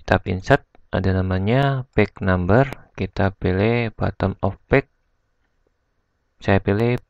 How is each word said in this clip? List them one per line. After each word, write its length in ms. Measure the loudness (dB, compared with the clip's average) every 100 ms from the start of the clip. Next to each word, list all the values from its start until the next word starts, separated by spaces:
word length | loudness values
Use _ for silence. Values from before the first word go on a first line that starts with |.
| -2
tab 180 | -2 0
insert 340 | -8 0 0 0 -20 _
ada 160 | -2 0
namanya 800 | 0 0 -2 0 0 0 -4 -4
page 300 | 0 0 0
number, 480 | -2 0 4 2 2 -4 -18 -8
kita 380 | -8 -2 -2
pilih 580 | -2 -2 0 0 0 -4 -4
bottom 400 | -6 -2 -4 -2
of 160 | -4 -6 _
page. 180 | 0 0 _ _ _ _ _ _ _ _ _ _ _ _ _ _ _
Saya 240 | 0 2
pilih 380 | 2 0 0 -2 0